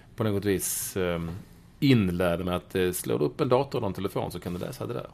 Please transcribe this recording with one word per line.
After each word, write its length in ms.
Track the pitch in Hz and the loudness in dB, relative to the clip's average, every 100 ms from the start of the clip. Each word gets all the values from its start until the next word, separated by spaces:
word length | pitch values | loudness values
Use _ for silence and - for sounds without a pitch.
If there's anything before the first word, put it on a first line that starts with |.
| - - | -14 -4
på 80 | |
något 220 | 110 98 101 | -2 0 2
vis, 520 | 92 - - - - | 0 0 -4 -4 -2
ehm, 320 | 90 85 82 87 - - - - | 0 0 -4 -8 -12 -20 -20 0
inlärd 680 | 143 127 95 87 90 85 90 | 6 6 6 2 2 2 0
med 100 | 87 | -2
att, 200 | - 95 | -2 0
eh, 160 | 90 | 0
slår 280 | 87 - 117 | 0 -2 0
du 60 | 147 | 0
upp 160 | - | 0
en 80 | 139 | 2
dator 320 | 127 139 131 | 2 2 -2
och 60 | 107 | -4
en 60 | |
telefon 380 | 92 98 - 107 | -4 -4 -4 -6
så 80 | 85 | -6
kan 140 | 90 | -8
du 60 | 87 | -6
läsa 260 | - - 110 | -8 -8 -8
det 60 | |
där. 140 | 117 - | -8 -10